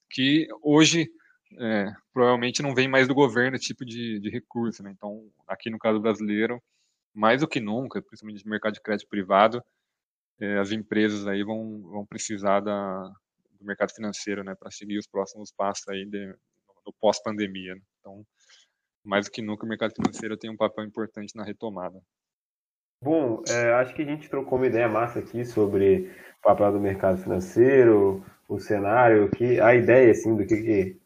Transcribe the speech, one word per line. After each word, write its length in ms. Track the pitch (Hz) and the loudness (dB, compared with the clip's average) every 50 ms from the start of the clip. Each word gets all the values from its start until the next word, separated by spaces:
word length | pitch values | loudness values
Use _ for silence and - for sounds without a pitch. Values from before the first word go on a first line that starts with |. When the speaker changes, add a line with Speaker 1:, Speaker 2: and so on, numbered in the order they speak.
| _ _ | _ _
Speaker 1:
que 380 | - 131 131 139 147 160 165 - - - | -4 -2 0 2 2 2 0 -2 -8 -4
hoje, 480 | - 147 147 156 160 147 165 170 156 - - _ _ _ _ _ _ _ - | 0 4 6 6 6 6 4 2 0 -2 -6 _ _ _ _ _ _ _ -14
é, 360 | - 123 113 110 104 98 101 101 - _ _ | -8 -6 -2 -2 -2 -2 -4 -8 -12 _ _
provavelmente 500 | _ 131 120 123 123 120 120 123 120 - | _ 2 4 4 4 2 0 -2 -4 -4
não 140 | 147 139 127 | -4 -2 0
vem 140 | 123 131 135 | 0 0 2
mais 180 | 131 131 131 | 4 4 4
do 80 | 127 135 | 4 4
governo 400 | 135 143 127 113 120 123 131 131 | 4 4 4 4 0 0 0 -2
esse 120 | 117 - | -4 -6
tipo 180 | - - - 131 | -10 -10 -10 -12
de, 340 | 113 113 120 120 117 110 104 | -12 -10 -8 -8 -6 -6 -6
de 100 | 101 104 | -6 -8
recurso, 540 | 117 123 - _ - 120 117 113 107 - 101 | -8 -8 -10 _ -6 -6 -4 -4 -6 -8 -14
né? 80 | 101 | -18
Então, 380 | 98 95 - 104 104 110 110 104 _ _ _ | -18 -14 -14 -14 -14 -14 -18 -20 _ _ _
aqui 220 | - 95 - - 117 | -12 -12 -10 -10 -10
no 100 | 113 107 | -10 -4
caso 200 | - 113 110 107 | -2 0 0 0
brasileiro, 600 | 104 113 104 101 107 104 104 104 113 113 120 123 - _ _ _ _ _ _ _ _ _ _ | 0 -2 -2 -2 -4 -2 -2 -2 -2 -2 -4 -8 -14 _ _ _ _ _ _ _ _ _ _
mais 260 | 104 107 110 120 135 | 0 2 2 4 2
do 80 | 156 | 0
que 140 | 151 - 135 | -2 -4 -4
nunca, 400 | 110 104 107 123 135 120 - 101 | -4 -4 -6 -6 -6 -8 -10 -12
principalmente 420 | - _ - - 107 107 107 104 - | -12 _ -18 -20 -18 -18 -18 -16 -10
no 80 | 107 | -8
mercado 220 | 107 101 - 107 107 | -6 -4 -4 -6 -6
de 80 | - | -6
crédito 260 | - 110 104 101 - | -6 -6 -6 -6 -6
privado, 560 | _ - 104 95 90 98 98 107 110 117 120 - _ _ _ _ _ _ _ _ _ _ _ _ _ _ - | _ -8 -8 -2 2 4 6 6 4 2 -2 -10 _ _ _ _ _ _ _ _ _ _ _ _ _ _ -10
é, 160 | 110 101 101 | -6 -4 -2
as 140 | 101 101 98 | -2 -2 -2
empresas 540 | 107 110 104 - 107 107 107 107 104 101 101 | -4 -6 -6 -4 0 0 0 0 0 -4 -6
aí 160 | 101 98 101 | -4 -4 -4
vão, 400 | 104 104 110 110 113 110 107 107 98 | -4 -6 -8 -10 -10 -12 -14 -14 -16
vão 220 | 82 101 104 104 | -14 -14 -14 -12
precisar 540 | - - 107 - - 107 98 98 101 98 101 | -12 -12 -12 -10 -10 -8 -4 0 0 2 2
da, 420 | 101 107 104 101 101 98 92 95 92 95 98 _ _ _ _ _ _ _ _ | 0 -2 -4 -4 -4 -6 -8 -8 -10 -14 -18 _ _ _ _ _ _ _ _
do 80 | _ 101 | _ -12
mercado 280 | 101 98 - 104 98 - | -10 -4 -4 -4 -4 -4
financeiro, 500 | - 110 104 101 - - 104 101 104 95 | -8 -10 -10 -10 -8 -8 -8 -8 -8 -8
né, 120 | 98 95 | -10 -12
pra 140 | - - 101 | -14 -16 -20
seguir 280 | - - 104 104 101 | -20 -16 -12 -8 -8
os 100 | 104 104 | -8 -8
próximos 440 | - - 98 98 - - 107 104 - | -6 -6 -6 -6 -6 -10 -16 -20 -14
passos 360 | - - 98 98 98 - - | -8 -4 -4 -4 -4 -6 -10
aí 180 | - 98 98 98 | -10 -10 -10 -10
de, 220 | 104 101 101 101 95 92 - _ _ _ _ _ _ _ _ _ | -10 -10 -12 -12 -14 -16 -20 _ _ _ _ _ _ _ _ _
no 80 | 104 - _ | -20 -10 _
pós-pandemia, 760 | - 104 101 - - 113 107 104 104 95 95 95 92 92 92 | 0 0 0 0 -4 -8 -6 -6 -6 -6 -8 -10 -14 -14 -16
né? 60 | 95 101 _ _ _ | -18 _ _ _ _
Então, 240 | _ 101 95 101 107 _ _ _ _ _ _ _ _ _ _ _ _ _ _ _ _ | _ -20 -20 -20 -20 _ _ _ _ _ _ _ _ _ _ _ _ _ _ _ _
mais 220 | 104 98 101 101 | -2 -2 -2 -2
do 60 | - | -2
que 100 | - - | -8 -10
nunca, 240 | 110 104 107 104 - | -8 -8 -8 -8 -8
o 20 | |
mercado 260 | 110 110 - 113 107 - | -8 -6 -6 -6 -6 -4
financeiro 420 | - 110 107 107 - 113 107 107 | -4 -4 -4 -4 -8 -10 -10 -10
tem 120 | 104 - 110 | -10 -10 -14
um 60 | 110 | -4
papel 300 | 104 110 107 - 110 107 | -2 -2 -2 -2 -6 -12
importante 500 | 107 - 117 110 101 _ 107 104 101 - | -10 -10 -10 -10 -10 _ -14 -16 -14 -14
na 80 | 113 104 | -14 -12
retomada. 560 | 104 101 - 117 113 98 90 90 90 90 92 90 _ _ _ _ _ _ _ _ _ _ _ _ _ _ _ _ _ _ _ - | -12 -12 -10 -12 -10 -10 -10 -10 -10 -12 -16 -20 _ _ _ _ _ _ _ _ _ _ _ _ _ _ _ _ _ _ _ -4
Speaker 2:
Bom, 380 | 143 160 165 143 120 110 110 - | -2 -2 0 0 -2 -4 -4 -4
é, 260 | - 117 120 120 117 117 | -2 -2 0 2 2 2
acho 220 | 123 131 131 - | 2 2 0 -4
que 80 | - 151 | -6 -6
a 20 | |
gente 240 | 143 147 151 - - | -6 -8 -10 -8 -8
trocou 300 | - 139 131 - 131 127 | -6 -6 -4 -2 -2 0
uma 80 | 131 | 2
ideia 200 | 127 110 113 120 | 2 2 2 0
massa 320 | 113 107 110 120 120 - 107 | 0 0 0 -2 -2 -4 -8
aqui 240 | 98 - - 117 120 | -10 -8 -8 -8 -8
sobre 680 | - - 110 104 98 - 95 98 98 95 - - - - - - - - _ | -4 0 0 0 2 2 4 4 4 4 4 2 -4 -12 -18 -20 -20 -14 _
o 20 | - | 4
papel 280 | 104 101 - 104 101 | 4 4 4 4 2
do 80 | 101 101 | 2 0
mercado 380 | 101 98 95 95 - 95 92 | -2 -2 -2 0 0 0 0
financeiro, 1040 | 92 - - 95 92 92 - - 113 123 131 139 131 120 113 107 101 98 98 95 95 - - - _ _ | 0 -2 -4 -4 -4 -4 -2 2 4 6 6 8 8 8 8 8 6 4 2 0 -2 -8 -16 -20 _ _
o 120 | - 104 95 | -10 -8 -8
cenário, 720 | - - 107 101 98 101 110 123 123 117 113 107 104 98 | -4 -4 -2 -2 0 2 4 6 6 6 6 6 4 2
que, 280 | - - 120 123 123 104 | 0 -2 0 0 2 4
a 140 | 107 117 127 | 6 6 6
ideia, 380 | 120 107 104 120 131 131 113 | 6 6 6 8 8 8 8
assim, 240 | 104 - - 110 113 | 6 6 2 0 0
do 100 | 104 98 | 0 0
que, 160 | 98 113 104 | 0 -2 0
que 360 | 110 113 107 98 92 92 - - _ | 0 0 0 0 0 -2 -6 -12 _